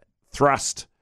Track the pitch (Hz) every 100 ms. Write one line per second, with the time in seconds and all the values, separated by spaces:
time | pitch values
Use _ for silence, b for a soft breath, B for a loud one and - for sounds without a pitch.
0 | _ _ _ - 139 131 - - - _